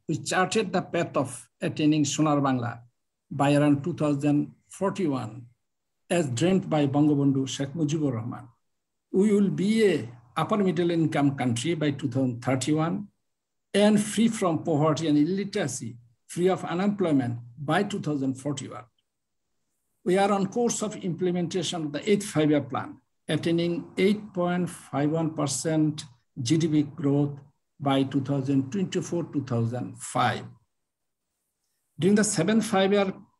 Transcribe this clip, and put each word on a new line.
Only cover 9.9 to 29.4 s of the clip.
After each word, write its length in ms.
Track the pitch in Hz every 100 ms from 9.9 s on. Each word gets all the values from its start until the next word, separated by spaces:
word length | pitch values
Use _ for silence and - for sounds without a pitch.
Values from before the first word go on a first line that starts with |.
| 147 117 - - -
upper 200 | 156 214
middle 340 | 190 165 175
income 440 | 170 156 156 143 135
country 380 | 127 117 165
by 180 | 160 151
two 180 | 143 139
thousand 340 | 127 127 120
thirty-one 640 | - 135 151 151 165 196 208 _ _ _ _ _ _
and 280 | 202 208 208
free 260 | - 202 226
from 360 | - 185 156
poverty 440 | 180 147 156 151 160
and 100 | 147
illiteracy 800 | 156 190 202 214 147 - 117 - - _ - 175
free 140 | 185 175
of 60 | 180
unemployment 600 | 170 202 202 175 139 120 120 - - 139
by 100 | 170 202
two 100 | 202 151
thousand 280 | 147 135 127
forty-one. 440 | 147 143 123 113 - _ _ _ _ _ _ _ _ _ _ _ -
We 100 | 190
are 80 | 202 202
on 60 | 190 240
course 220 | 233 - 214
of 40 | - 190
implementation 680 | 160 175 180 170 190 156 170 151
of 60 | 147
the 60 | -
eighth 160 | 202 -
five-year 320 | 151 151 147 120
plan, 180 | - - - _ _ - 151
attaining 380 | 170 170 170 170 - - 190
eight 160 | 208 - 180
point 300 | 175 180 175
five 400 | - - 135 151 160
one 80 | 160 -
percent 640 | 139 - 165 160 156 151 - _ _ - 120
G 100 | 160
D 60 | 160
P 100 | 151 143 -
growth 340 | 143 143 143 - - _ _ - 139
by 80 | 135 135
two 120 | 143 131
thousand 300 | 143 135 139 131
twenty-four, 500 | 202 185 180 - 175 -
two 120 | 147